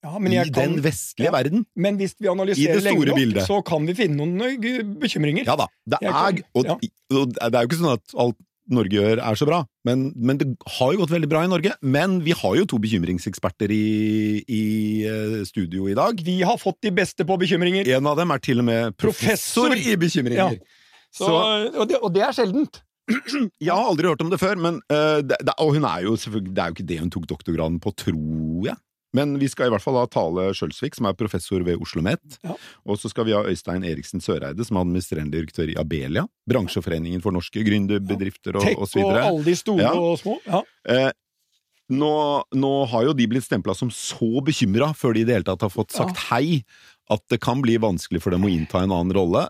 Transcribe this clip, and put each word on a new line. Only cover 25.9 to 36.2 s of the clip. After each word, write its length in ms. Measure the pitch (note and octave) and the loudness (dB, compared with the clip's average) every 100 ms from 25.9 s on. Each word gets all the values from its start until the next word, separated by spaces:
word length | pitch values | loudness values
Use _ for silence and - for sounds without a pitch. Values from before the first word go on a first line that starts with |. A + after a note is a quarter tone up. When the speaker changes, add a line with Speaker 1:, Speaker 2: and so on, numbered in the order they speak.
| E2+ | 0
Speaker 2:
jo 140 | F#2 A2+ | 0 -2
selvfølgelig, 360 | - G#2+ F#2 | -2 -6 -4
det 60 | F#2+ | -2
er 40 | F2 | -2
jo 80 | E2 | -4
ikke 120 | F#2+ | -6
det 80 | E2+ | -4
hun 100 | E2+ | -4
tok 160 | F2+ D#2+ | -6 -8
doktorgraden 520 | - - E2 D#2+ E2+ | -8 -4 -2 0 -2
på, 160 | G#2+ - | -4 -4
tror 680 | - D#2+ D2+ D#2+ D#2 E2 G2+ | -4 -2 -2 -4 -4 -4 -4
jeg. 80 | - _ _ _ | -6 _ _ _
Men 240 | B2+ D3 C#3 | -2 0 0
vi 80 | C#3 | -2
skal 200 | - B2+ | 0 0
i 40 | |
hvert 100 | G#2+ | 2
fall 140 | - B2+ | 0 0
ha 80 | B2 | 0
Tale 440 | - F2 F2 F#2+ | 0 0 0 -2
Skjølsvik, 400 | F#2+ E2+ - - | -2 -6 -6 -8
som 120 | - A2 | -2 -2
er 60 | F#2 | 0
professor 480 | A2 F#2 - F#2+ | -2 -4 -2 -2
ved 160 | F2 E2+ | 0 -2
Oslo 200 | - E2+ | -4 -2
Met. 160 | E2+ D#3+ - - | -2 -2 -6 -16
Speaker 1:
Ja. 80 | E3+ - - - - | -12 -12 -14 -16 -6
Speaker 2:
Og 140 | G#2 | -6
så 80 | A2+ | -4
skal 140 | - A2+ | -4 0
vi 60 | |
ha 80 | G#2 G#2 | 0 0
Øystein 380 | F#2 - F2 F2+ | -4 -4 -6 -4
Eriksen 320 | D2 - F#2+ | -6 -6 -8
Søreide, 440 | - E2 C#2 D#2+ A#2 | -4 -4 -4 -8 -4
som 80 | G2 | -2
er 60 | |
administrerende 480 | F2 F2+ F2 E2 D2+ | 0 -2 -4 -6 -4
direktør 400 | D#2 D#2 - D#2+ | -4 -6 -4 -4
i 60 | D#2+ | -4
Abelia, 460 | D#2 D#2 C2 F2+ | -4 -4 -4 -4